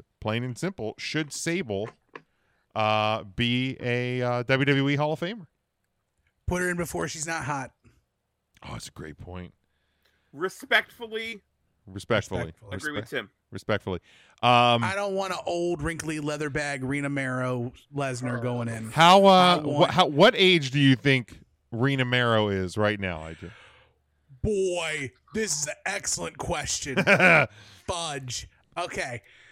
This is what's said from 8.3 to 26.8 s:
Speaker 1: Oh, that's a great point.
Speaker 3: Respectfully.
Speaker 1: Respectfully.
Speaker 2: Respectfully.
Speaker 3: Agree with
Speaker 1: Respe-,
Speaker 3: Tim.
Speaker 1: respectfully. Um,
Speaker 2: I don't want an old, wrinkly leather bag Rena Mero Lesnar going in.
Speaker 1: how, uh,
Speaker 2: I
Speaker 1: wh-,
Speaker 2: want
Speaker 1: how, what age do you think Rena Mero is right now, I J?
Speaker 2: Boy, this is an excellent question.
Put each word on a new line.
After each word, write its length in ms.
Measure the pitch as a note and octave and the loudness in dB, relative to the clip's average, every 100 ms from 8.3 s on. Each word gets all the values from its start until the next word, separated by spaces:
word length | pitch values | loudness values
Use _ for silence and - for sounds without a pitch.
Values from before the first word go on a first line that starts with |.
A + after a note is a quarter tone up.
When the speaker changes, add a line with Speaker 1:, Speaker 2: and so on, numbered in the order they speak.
| _ _ _ | _ _ _
Speaker 1:
Oh, 80 | - | -16
that's 160 | C2 - | -14 -14
a 20 | |
great 260 | - D#2 D2 | -16 -18 -16
point. 380 | - F2+ F2+ _ _ _ _ _ _ _ _ | -16 -14 -16 _ _ _ _ _ _ _ _
Speaker 3:
Respectfully. 1080 | C#3 F#3 - C4+ A3 A3 - A3+ A3 A3+ G#3+ _ _ _ _ - | -8 -8 -8 0 0 0 -8 -10 -8 -8 -12 _ _ _ _ -16
Speaker 1:
Respectfully. 680 | F#2+ - A2 - F#2 E2 - | -14 -2 -2 -2 -8 -8 -12
Speaker 2:
Respectfully. 140 | G#2 G2 | -14 -10
Speaker 3:
Agree 160 | D3+ | -8
with 120 | D3 A2 | -8 -8
Speaker 1:
Respe-, 40 | |
Speaker 3:
Tim. 200 | C3+ G2+ _ _ | -10 -10 _ _
Speaker 1:
respectfully. 500 | G#2 - G#2 - F2+ - _ _ _ | -12 -4 -4 -4 -8 -10 _ _ _
Um, 400 | A#2+ A#2+ A#2+ A#2+ | 4 6 6 2
Speaker 2:
I 80 | A#2+ | 0
don't 200 | G3 G3+ | -2 -4
want 180 | F#3+ F#3+ | -4 -4
an 60 | F3 F3+ | -6 -4
old, 360 | F3 F3 E3+ | -2 -2 -4
wrinkly 380 | D3+ E3 D#3 D#3 | -6 -6 -6 -6
leather 300 | D3 D3 D3+ | -4 -4 -4
bag 320 | C#3+ C#3+ C#3+ | -4 -4 -4
Rena 240 | B2+ C#3+ C#3+ | -4 -4 -2
Mero 640 | C#3 C3+ B2+ B2+ B2+ B2 - _ | -4 -4 -4 -2 -4 -6 -10 _
Lesnar 480 | C#3+ C#3 B2 B2+ A#2+ | -8 -6 -6 -6 -4
going 260 | B2 B2 A#2 | -4 -4 -6
in. 220 | A2+ A2+ | -8 -4
Speaker 1:
how, 340 | C#3+ E3+ F#3+ G3 | 6 8 10 10
uh, 300 | F#3 F3+ F3 | 8 8 4
Speaker 2:
I 20 | |
Speaker 1:
wh-, 60 | D3 | 2
Speaker 2:
want 240 | D3 - | 2 4
Speaker 1:
how, 140 | - F3 | 4 2
what 280 | C#3+ G#3 B3 | 6 6 8
age 340 | F#3 F3 C3+ | 6 4 2
do 100 | C#3 | 4
you 160 | C#3 C3 | 6 6
think 420 | C#3 C3 A#2 - _ _ _ | 4 2 0 -14 _ _ _
Rena 320 | A2+ C3 C#3 | -2 0 0
Mero 440 | B2 B2 A#2+ A2 G#2+ | 0 2 4 4 4
is 280 | G2 F#2 G2+ | 0 -2 0
right 220 | G#2+ G#2+ | 0 0
now, 220 | F#2+ E2 | -4 -6
I 140 | D#2+ | -10
J? 160 | E2 E2+ - - _ _ _ _ _ _ C#3 | -14 -16 -18 -20 _ _ _ _ _ _ -6
Speaker 2:
Boy, 680 | G#3+ G3+ F#3+ F3 D#3+ D#3 C3+ - _ | -2 0 0 -2 -4 -4 -6 -10 _
this 300 | G#3+ G#3+ - | -6 -4 -4
is 40 | D3 | -6
an 60 | - F3+ | -8 -8
excellent 500 | G3 - - E3 - | -6 -6 -6 -8 -8
question. 600 | - E3 C#3 - | -6 -6 -4 -6